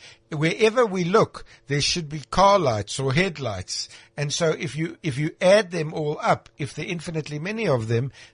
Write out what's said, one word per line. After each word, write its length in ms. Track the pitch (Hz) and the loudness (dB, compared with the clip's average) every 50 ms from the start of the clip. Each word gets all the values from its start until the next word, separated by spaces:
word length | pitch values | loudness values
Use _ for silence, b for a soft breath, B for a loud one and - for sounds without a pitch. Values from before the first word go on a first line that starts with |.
| B B B B B _ | B B B B B _
Wherever 560 | 165 147 156 165 202 208 220 220 214 254 247 | -4 0 0 0 2 4 2 4 4 4 2
we 180 | 214 185 190 175 | 2 2 0 0
look, 420 | 165 190 220 - - - - - b b b b - | 4 4 4 4 4 0 -8 -18 b b b b -4
there 120 | 139 147 | -2 0
should 300 | 139 - - 175 160 143 | 0 0 -2 -2 -4 -6
be 140 | 151 156 131 - | -8 -10 -10 -4
car 300 | - 180 190 196 202 196 | 2 4 6 6 6 4
lights 400 | 165 131 113 104 101 - - - | 4 2 0 0 -4 -4 -6 -4
or 140 | 135 135 127 | -2 0 2
headlights. 720 | 151 185 196 156 - 135 113 101 92 90 - - - - B B B B B B - | 2 0 0 -2 -4 -6 -6 -6 -6 -8 -8 -8 -10 -10 B B B B B B -6
And 160 | 147 147 - | -6 -4 -2
so 160 | - 175 156 | 0 0 0
if 260 | 160 131 196 131 120 | 0 0 -4 -6 -6
you, 220 | 151 160 175 175 - | -6 -6 -6 -6 -6
if 160 | - 165 120 131 | -6 -4 -2 -2
you 140 | 151 170 - _ | -2 -4 -2 _
add 320 | - 180 196 214 208 175 | 4 6 6 6 4 2
them 220 | 180 170 156 156 170 | -4 -4 -4 -4 -4
all 240 | 165 151 147 156 - | -4 -4 -4 -4 -2
up, 280 | 233 208 160 - - - _ - | 0 0 0 0 -2 -10 _ -10
if 160 | 151 127 - | -10 -8 -8
there 120 | 147 156 | -8 -8
are 40 | 208 | -6
infinitely 500 | 180 170 143 175 160 160 147 147 147 147 | -6 -8 -8 -6 -6 -6 -6 -6 -8 -8
many 280 | 156 190 220 226 226 180 | -6 -6 -6 -2 0 0
of 200 | 135 120 113 110 | 2 0 0 0
them, 240 | 117 117 131 131 B B B B | 0 0 0 -2 B B B B